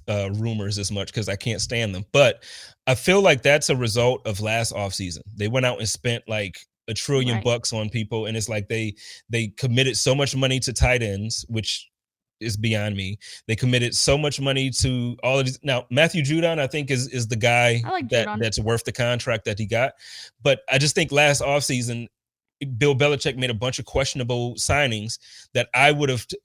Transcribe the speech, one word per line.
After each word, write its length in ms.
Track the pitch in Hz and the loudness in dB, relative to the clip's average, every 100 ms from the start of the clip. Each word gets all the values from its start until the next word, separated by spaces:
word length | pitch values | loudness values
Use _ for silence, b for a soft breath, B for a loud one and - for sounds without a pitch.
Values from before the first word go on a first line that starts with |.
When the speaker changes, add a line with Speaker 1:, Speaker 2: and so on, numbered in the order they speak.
| - | -4
Speaker 1:
uh, 220 | 104 98 | -2 -2
rumors 480 | 104 113 110 101 104 | -2 -4 -4 -4 -4
as 100 | 101 | -4
much 220 | 101 95 | -6 -6
'cause 140 | - 98 | -6 -4
I 80 | 98 | -4
can't 240 | 120 104 | -4 -4
stand 320 | - 117 110 | -2 -2 -2
them. 120 | 92 98 | -4 0
But 320 | 139 131 - B B B B - | 6 6 4 B B B B -2
I 80 | 127 | 0
feel 260 | - 190 | 2 4
like 200 | 196 139 | 6 4
that's 280 | 139 151 - | 4 4 2
a 60 | 135 | 0
result 500 | 117 113 120 127 117 | 0 2 2 0 -4
of 140 | 98 | -4
last 340 | 107 113 113 | -2 -2 -2
offseason. 460 | - 98 - 92 80 - 104 | -4 -6 -4 -8 -8 -14 -6
They 140 | 104 | -2
went 160 | 127 127 | 0 0
out 140 | 117 | 0
and 100 | 110 | -4
spent, 340 | - 123 117 - | -4 -4 -4 -4
like, 320 | 107 98 - - _ - | -4 -4 -8 -20 _ -8
a 60 | |
trillion 420 | 107 - 139 123 113 | -6 0 0 2 0
Speaker 2:
Right. 80 | |
Speaker 1:
bucks 300 | 120 117 - | 2 0 0
on 160 | 110 107 | -4 -4
people, 380 | 113 107 113 110 | -4 -4 -4 -4
and 100 | 110 | -4
it's 100 | 107 | -4
like 220 | 107 101 | -4 -4
they, 260 | 113 110 101 B B _ | -4 -4 -8 B B _
they 200 | 113 110 | -4 -4
committed 480 | - 131 120 131 107 | -2 0 2 2 2
so 180 | 135 135 | 2 2
much 180 | 139 135 | 0 0
money 260 | 131 131 | 0 0
to 100 | 123 | -2
tight 320 | 113 127 123 | 0 2 2
ends, 420 | 110 98 110 - - | 0 -2 -4 -6 -4
which 400 | 110 104 - - _ _ _ _ _ | -4 -4 -6 -10 _ _ _ _ _
is 180 | 113 104 | -6 -2
beyond 380 | 113 107 104 98 | 0 0 0 -4
me. 240 | 95 101 B B - | -6 -8 B B -4
They 80 | 110 | 0
committed 400 | 123 123 120 - | 2 2 2 0
so 220 | - 139 | 2 2
much 220 | 147 139 | 2 -2
money 300 | 139 135 135 | -2 0 0
to 460 | 123 139 127 120 120 | 0 0 0 -2 -2
all 160 | 123 135 | 0 0
of 60 | 127 | 0
these. 140 | 131 | -4
Now, 220 | 143 123 - | -2 -2 0
Matthew 340 | 127 165 175 | 2 2 2
Judon, 360 | 135 160 165 160 | 0 2 2 0
I 80 | 135 | -2
think, 240 | 151 139 | -4 -2
is, 160 | 131 131 | -2 -2
is 180 | 127 110 | -4 -4
the 80 | 117 | 0
guy 460 | 120 120 120 117 117 | 2 4 4 2 -2
Speaker 2:
I 40 | |
like 180 | 370 123 | -4 0
Speaker 1:
that, 180 | 120 107 | 0 0
Speaker 2:
Judon. 120 | 107 | -2
Speaker 1:
that's 200 | 113 107 | -2 -2
worth 240 | 110 117 | 0 0
the 80 | - | -2
contract 540 | 107 120 123 - 110 - | -2 -2 0 -2 -2 -2
that 140 | 104 | -4
he 60 | 104 | -2
got. 280 | 113 135 - B B B _ | 0 0 -2 B B B _
But 200 | 139 131 - | 2 2 2
I 60 | - | 2
just 180 | 147 - | 2 2
think 160 | 156 | 2
last 300 | 143 147 139 | 4 4 4
offseason, 680 | 139 143 135 127 120 117 117 _ _ _ _ _ 139 117 | 2 0 0 -2 -2 -6 -8 _ _ _ _ _ -8 2
Bill 180 | 143 131 | 4 6
Belichick 420 | 147 143 160 127 | 4 2 -2 -2
made 120 | 127 | -2
a 40 | 110 | -2
bunch 240 | 123 127 | -4 -4
of 60 | 120 | -4
questionable 720 | 135 135 139 120 120 120 107 | -2 -2 -2 -2 -2 -2 -4
signings 640 | - 143 139 107 110 - B B B | 0 2 2 0 -6 -10 B B B
that 160 | 123 120 | -2 0
I 180 | 123 143 | 4 4
would 180 | 147 143 | 6 2
have, 160 | 123 - | 0 -4
t-, 100 | - | -14